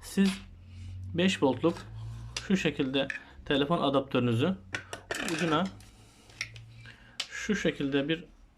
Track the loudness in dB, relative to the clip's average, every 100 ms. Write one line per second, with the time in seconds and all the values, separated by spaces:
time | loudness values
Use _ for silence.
0 | -4 2 2 2 -8 -18 -20 -16 -14 -12
1 | -6 0 2 4 2 4 2 0 -4 -12
2 | -12 -12 -10 -8 0 2 2 0 0 0
3 | -2 -4 -12 -12 0 2 2 2 4 2
4 | 2 2 4 4 2 0 -6 -10 -10 -14
5 | -8 -6 -4 -2 2 2 0 -4 -18 -20
6 | -20 -20 -16 -12 -12 -12 -18 -20 -20 -20
7 | -16 -14 -12 -6 0 2 2 0 0 2
8 | 2 -2 -4 -20 -20